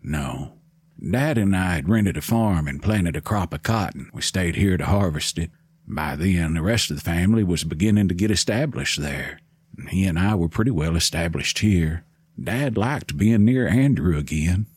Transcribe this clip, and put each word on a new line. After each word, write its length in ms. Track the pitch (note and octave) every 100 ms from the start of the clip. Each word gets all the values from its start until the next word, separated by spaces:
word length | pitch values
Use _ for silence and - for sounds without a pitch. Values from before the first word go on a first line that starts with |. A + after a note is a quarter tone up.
No. 520 | - D2+ C2+ C2 - - _ _ _ - -
Dad 260 | A2 D3 A#2+
and 180 | G2 F#2
I 200 | F#2 E2+
had 140 | C#2+
rented 260 | A2 G2+ D2+
a 60 |
farm 460 | - A2+ A2 F2 D2+
and 140 | C#2
planted 360 | G2 G#2+ E2+ D2+
a 40 |
crop 320 | - G#2+ F2+
of 100 | -
cotton. 460 | - A2+ F#2+ - -
We 80 | -
stayed 340 | - F#2+ F2 E2
here 220 | G2 F#2
to 80 | -
harvest 520 | G2 F#2+ D2+ - -
it. 140 | E2 _ _ _ -
By 300 | - D#2 D2
then, 380 | F#2 F2+ E2
the 80 | D#2+
rest 280 | E2 A2+ -
of 40 | D2
the 80 |
family 400 | - E2+ F#2 A2+
was 220 | G2 E2+ D#2+
beginning 420 | D2+ G#2 G#2 G2
to 60 |
get 180 | F2+ G#2+
established 680 | G2 - G#2+ D3+ A#2+ - -
there. 380 | D2 C#2 B1+ - _ _ _ - -
He 160 | F#2 F#2+
and 120 | E2
I 180 | F#2+ G#2+
were 120 | E2
pretty 240 | - A2
well 240 | E2+ D#2 E2
established 640 | - D#2 E2+ D#2+ - -
here. 460 | G#2+ F#2 D#2+ E2 - _ _ -
Dad 360 | F#2+ A2+ C#3+ G#2
liked 400 | A2 C#3+ - D2
being 260 | G2+ A2+
near 240 | G#2 B2+ A2
Andrew 500 | A2 C#3 G2+ E2 D#2
again. 500 | C#2+ D#2 D#2+ F2+ G#2+